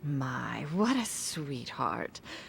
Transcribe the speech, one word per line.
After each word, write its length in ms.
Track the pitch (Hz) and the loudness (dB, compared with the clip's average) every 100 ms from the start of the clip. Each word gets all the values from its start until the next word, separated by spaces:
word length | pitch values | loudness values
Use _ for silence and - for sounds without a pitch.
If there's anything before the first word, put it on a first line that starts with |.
My, 600 | 147 143 131 127 117 113 147 | 0 0 2 0 -2 -4 -2
what 240 | 170 220 262 | 4 6 6
a 80 | |
sweetheart. 1160 | 226 - - - 147 135 120 - 123 80 - - - - | 2 -2 -2 -2 -2 -2 -4 0 0 0 -2 -6 -12 -12